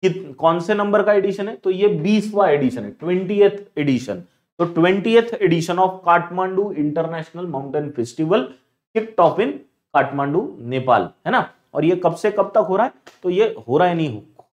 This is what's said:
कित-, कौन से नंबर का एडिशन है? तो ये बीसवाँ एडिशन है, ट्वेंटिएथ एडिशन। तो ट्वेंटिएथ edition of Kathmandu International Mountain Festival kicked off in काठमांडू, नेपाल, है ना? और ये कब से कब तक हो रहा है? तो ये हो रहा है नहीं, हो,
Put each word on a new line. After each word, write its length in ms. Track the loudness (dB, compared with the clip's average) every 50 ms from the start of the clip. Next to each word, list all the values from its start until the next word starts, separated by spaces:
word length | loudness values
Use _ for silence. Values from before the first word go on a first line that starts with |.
| -2
कित-, 320 | -2 -2 -4 -8 -14 -6
कौन 260 | 0 0 2 2 0
से 140 | 0 -2 -2
नंबर 280 | -2 0 2 2 2 2
का 100 | 2 2
एडिशन 360 | 2 2 0 -2 -4 -6 -8
है? 80 | -10
तो 140 | -6 -4 -4
ये 180 | 0 2 2 2
बीसवाँ 600 | 2 0 0 2 2 2 0 0 0 2 2 4
एडिशन 360 | 4 2 2 0 -2 -4 -8
है, 60 | -10
ट्वेंटिएथ 880 | -12 -8 -4 -2 -2 -2 -2 0 2 4 4 4 2 -2 -10 -10 _ -4
एडिशन। 440 | 0 0 0 0 -2 -6 -8 -10 -12 -16 _ _ _ _ _ -4
तो 60 | -4
ट्वेंटिएथ 580 | -2 2 2 4 4 4 2 2 4 4 4 4
edition 560 | 2 0 0 2 2 2 2 0 0 0 2
of 120 | 2 2 0 0 2 4
Kathmandu 560 | 4 4 2 0 -4 -4 -4 -2 -2 -2 -2
International 840 | -2 -2 -2 -2 -2 0 -2 -2 -4 -4 -8 -10 -10 -12 -10 -8 -8
Mountain 400 | -8 -8 -6 -6 -4 -4 -4 -4 -4 -6
Festival 440 | -6 -6 -4 -4 -2 0 0 0 0 -4 -10 _ _ _ _ _ _ _ -6
kicked 220 | -6 -6 -2 0 2
off 220 | 2 4 4 2
in 120 | -2 -2 -4 -8 -14 _ _ _ _ _ 0
काठमांडू, 600 | 0 0 0 -2 -4 -4 -2 -2 -2 -2 -4 -8 -12
नेपाल, 420 | -10 -6 -6 -2 0 2 2 2 2 -2 -8 _ -4
है 40 | -2
ना? 200 | 0 0 0 -2 -8 _ _ _ -4
और 100 | 0 2
ये 120 | 2 2
कब 180 | 2 0 -2 -2
से 160 | 0 -2 0
कब 180 | 0 0 0 0
तक 120 | 0 0
हो 160 | 0 2 0
रहा 100 | 0 0
है? 60 | -2 -4 _ _ -20 -18 _ -6
तो 80 | -2
ये 260 | 0 2 0 0 -2 -6 -4 -2
हो 100 | 0 2
रहा 100 | 2 2
है 60 | 2
नहीं, 200 | 0 -2 -4 -6
हो, 300 | -8 -12 _ _ -20 -20 _ _